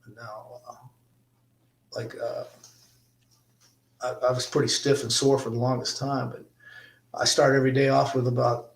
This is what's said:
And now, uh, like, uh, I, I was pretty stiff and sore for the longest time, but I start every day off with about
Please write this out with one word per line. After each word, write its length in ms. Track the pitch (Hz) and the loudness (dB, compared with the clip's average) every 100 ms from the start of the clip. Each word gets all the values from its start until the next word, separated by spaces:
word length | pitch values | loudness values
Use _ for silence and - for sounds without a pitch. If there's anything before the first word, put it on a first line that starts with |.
| 123 | -20
And 100 | 110 | -20
now, 440 | 113 107 120 120 - | -16 -16 -18 -20 -20
uh, 60 | - 127 _ _ _ _ _ _ _ _ _ _ | -20 -20 _ _ _ _ _ _ _ _ _ _
like, 220 | 117 117 - | -10 -10 -8
uh, 240 | 117 120 - - - _ _ _ _ _ _ _ _ _ _ _ _ _ | -6 -6 -10 -18 -20 _ _ _ _ _ _ _ _ _ _ _ _ _
I, 260 | 127 127 127 | -8 -2 0
I 40 | |
was 140 | 123 - | 0 -2
pretty 220 | 147 123 | 0 2
stiff 340 | - 143 139 | 0 0 0
and 100 | 117 | 0
sore 260 | - 135 135 | 0 2 2
for 120 | 123 | 0
the 80 | 117 | -2
longest 400 | 123 127 - - | 0 -2 -4 -6
time, 320 | 135 139 127 | -4 -4 -4
but 140 | - - _ - - - _ _ - | -10 -20 _ -20 -20 -20 _ _ -4
I 60 | |
start 300 | 123 - 143 | 0 4 4
every 180 | 135 131 | 6 4
day 160 | 131 135 | 4 4
off 260 | 139 131 | 4 2
with 120 | 135 123 | 0 0
about 460 | 123 123 117 - | 2 0 0 -6